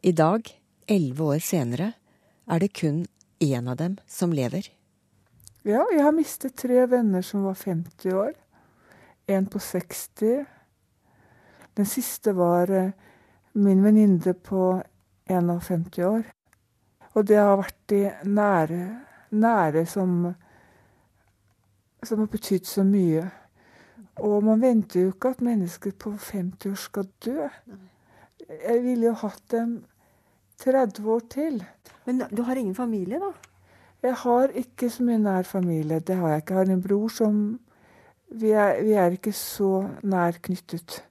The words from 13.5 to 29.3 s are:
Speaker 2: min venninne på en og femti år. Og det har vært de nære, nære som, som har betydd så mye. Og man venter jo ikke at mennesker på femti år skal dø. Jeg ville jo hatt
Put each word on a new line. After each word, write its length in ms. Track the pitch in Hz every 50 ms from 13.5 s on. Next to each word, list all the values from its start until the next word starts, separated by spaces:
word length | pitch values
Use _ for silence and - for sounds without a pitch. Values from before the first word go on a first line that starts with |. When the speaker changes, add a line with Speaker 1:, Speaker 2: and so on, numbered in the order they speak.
| _
Speaker 2:
min 280 | 208 202 202 190 190 196
venninne 500 | 208 214 214 214 202 190 170 160 185 180
på 480 | 185 _ - 202 190 185 185 185 185 - - _ _ _ _ _ _ _ -
en 180 | 185 180 175 175 175
og 80 | 175 170
femti 400 | - 185 165 170 - - - 175
år. 200 | 185 214 226 220 - - _ _ _ _ _ _ _ _ _ _ _ _ _ - - _
Og 120 | 214 214 202
det 80 | 214
har 180 | 208 208 202 196 196
vært 180 | 185 - - _ _
de 240 | - 208 202 202 196 - - 147
nære, 580 | 196 202 208 208 202 196 170 160 156 165 175 180 185 220 247 277 - - - _ _
nære 540 | - 214 220 226 233 208 175 156 147 160 165
som, 480 | 170 - 202 190 180 175 175 175 175 175 _ _ _ _ _ _ _ _ _ _ _ _ _ _ _ _ _ _ _ _ _ _ _ _ _ _ _ _ _ _ _ _ _ -
som 160 | - 226 214
har 80 | 220
betydd 380 | 208 - 214 - - 202 180 -
så 180 | - - 202 196
mye. 460 | 196 202 202 185 170 156 160 170 190 - - _ _ _ _ _ _ _ - - _ _ 233 214 - _
Og 260 | - - 214 208 208 208
man 160 | 220 220 220
venter 380 | 247 254 240 220 185 - - 180
jo 120 | 180 190
ikke 200 | 190 - - 254 262
at 80 | -
mennesker 520 | 247 240 233 208 180 175 - - - 202 190
på 140 | _ - 214 208
femti 520 | 208 - - - 202 175 185 185 - - 196
år 80 | 196
skal 300 | 196 - - - 202 196 190 _ _ -
dø. 220 | 226 262 311 294 277 - - _ 247 202 196 190 190 _ _ _ _ _ _ - _ _ _ - -
Jeg 320 | 156 156 - 202 233 240 247
ville 240 | 254 254 240 226
jo 60 | 233 226
hatt 320 | 220 - 208